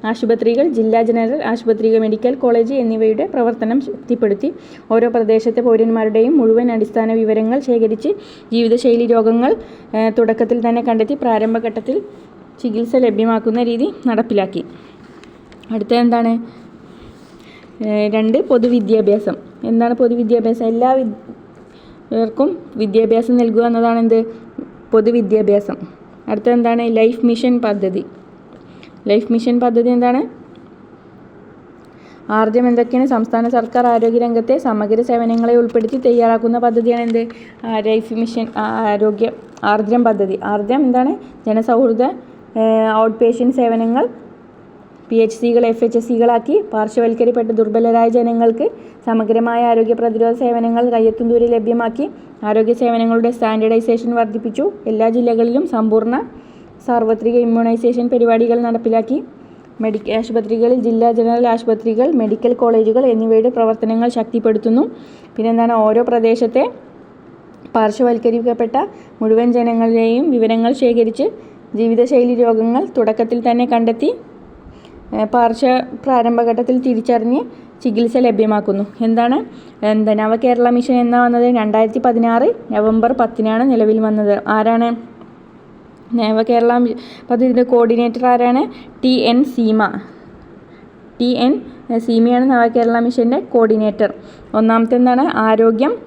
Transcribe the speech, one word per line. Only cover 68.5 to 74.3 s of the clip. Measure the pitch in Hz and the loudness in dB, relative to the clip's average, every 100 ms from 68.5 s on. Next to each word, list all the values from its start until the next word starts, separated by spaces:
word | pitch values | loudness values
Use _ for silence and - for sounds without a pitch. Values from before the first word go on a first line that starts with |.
| 233 233 269 381 - - - | -2 -2 -2 -4 -10 -20 -6
മുഴുവൻ | 220 220 240 | 0 2 2
ജനങ്ങളുടെയും | 240 240 226 226 226 226 240 320 | 0 0 0 0 2 2 0 0
വിവരങ്ങൾ | 247 220 226 233 | 0 0 0 0
ശേഖരിച്ച് | - 254 233 226 220 359 - - - - | 0 0 2 0 0 -4 -6 -20 -20 -10
ജീവിതശൈലി | 214 226 226 247 277 247 | -2 0 2 2 2 2
രോഗങ്ങൾ | 240 233 220 226 247 - 247 | 2 2 2 0 0 -2 -2
തുടക്കത്തിൽ | 214 214 226 240 233 | -2 0 -2 -2 0
തന്നെ | 233 247 | 0 0
കണ്ടെത്തി, | 233 226 226 302 494 - | 0 0 0 -4 -4 -14